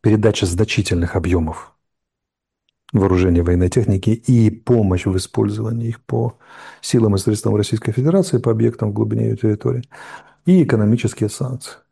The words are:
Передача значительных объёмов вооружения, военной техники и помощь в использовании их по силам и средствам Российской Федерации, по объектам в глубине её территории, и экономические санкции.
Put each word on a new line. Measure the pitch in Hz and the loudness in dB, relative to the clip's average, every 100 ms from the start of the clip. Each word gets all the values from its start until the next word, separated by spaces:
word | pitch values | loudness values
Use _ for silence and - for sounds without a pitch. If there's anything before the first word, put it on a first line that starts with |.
Передача | 107 107 107 101 | 2 2 2 0
значительных | 92 87 107 - 98 90 85 | -2 0 -2 -2 -2 -2 -2
объёмов | 98 87 87 78 82 - _ _ _ _ _ _ _ _ _ _ _ _ | -2 -2 -2 -2 -8 -16 _ _ _ _ _ _ _ _ _ _ _ _
вооружения, | 123 95 92 92 87 | 0 2 4 2 2
военной | 85 90 92 | 2 2 2
техники | 127 110 98 110 | 0 0 0 0
и | 113 - 123 107 | -2 2 4 4
помощь | 117 - 120 101 90 - | 0 0 2 2 0 0
в | 92 | -2
использовании | - - 104 104 110 117 117 | -4 -2 -2 -2 -6 -4 -6
их | 113 | -8
по | _ 120 117 - _ - - - | _ -4 -4 -6 _ -20 -20 -16
силам | - 123 110 | -2 2 2
и | 98 | 2
средствам | 104 104 107 104 | 0 -2 0 0
Российской | 104 110 - | 0 -2 -4
Федерации, | 113 139 190 180 123 | -2 0 2 0 0
по | 120 | 0
объектам | 110 117 - 107 | 0 0 -2 -4
в | |
глубине | 104 110 113 113 | -2 -2 -2 -2
её | 107 | 0
территории, | 110 104 123 123 - - - - - _ - | -2 0 -2 -4 -8 -18 -20 -20 -20 _ 2
и | 185 | 4
экономические | 147 113 104 117 - - 107 | 4 2 2 2 0 -2 -6
санкции. | - 131 127 - - _ | -4 -8 -8 -12 -20 _